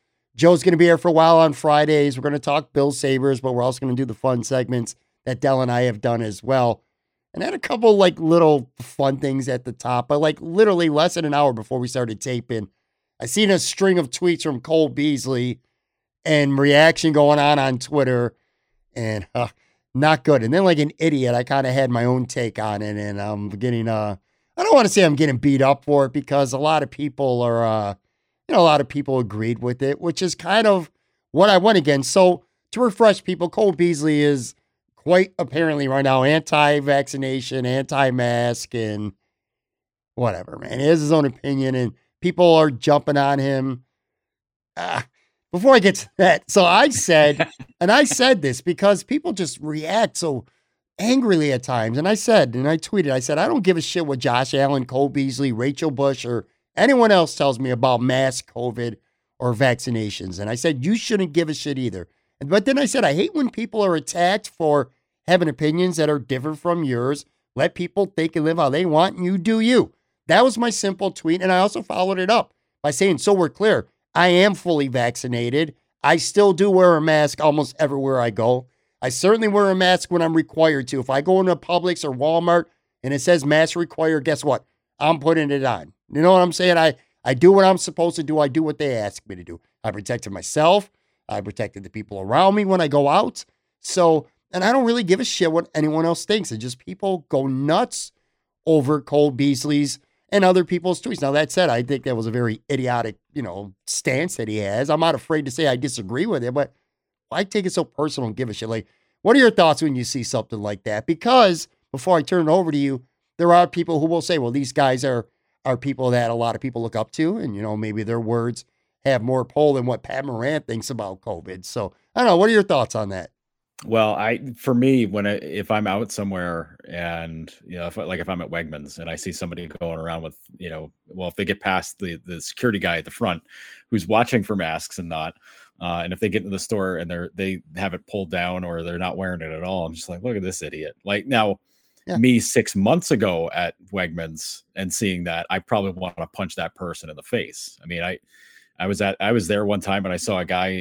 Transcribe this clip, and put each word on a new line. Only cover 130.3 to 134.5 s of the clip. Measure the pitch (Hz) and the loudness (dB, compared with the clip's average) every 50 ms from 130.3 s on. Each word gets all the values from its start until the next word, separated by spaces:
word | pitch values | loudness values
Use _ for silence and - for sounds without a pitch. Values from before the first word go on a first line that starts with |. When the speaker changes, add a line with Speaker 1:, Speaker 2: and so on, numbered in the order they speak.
| - _ _ _ - - | -16 _ _ _ -20 -16
Speaker 2:
you | 90 85 | -14 -14
know, | 80 78 73 73 _ _ _ 78 | -12 -14 -14 -16 _ _ _ _
well, | 85 92 90 87 | -14 -10 -10 -10
if | - | -6
they | - 98 | -6 -4
get | 82 95 - | -4 -4 -4
past | - 101 92 92 - - - - | -2 -2 -2 -2 -4 -6 -12 -12
the, | 101 87 85 - _ | -12 -10 -12 -12 _
the | 90 87 82 | -14 -14 -14
security | - - - - - 120 101 95 | -14 -14 -10 -4 -2 -2 -2 -2
guy | 87 87 85 82 | -2 -4 -4 -4
at | - | -8
the | - | -10
front | - - 120 95 87 80 - _ - - - - - - _ - | -10 -6 -4 -4 -4 -6 -10 _ -20 -20 -20 -20 -20 -20 _ -4
who's | 120 104 85 | -4 -4 -2
watching | 90 107 113 120 - 131 113 92 | 0 2 0 2 2 0 -2 -2
for | - | -2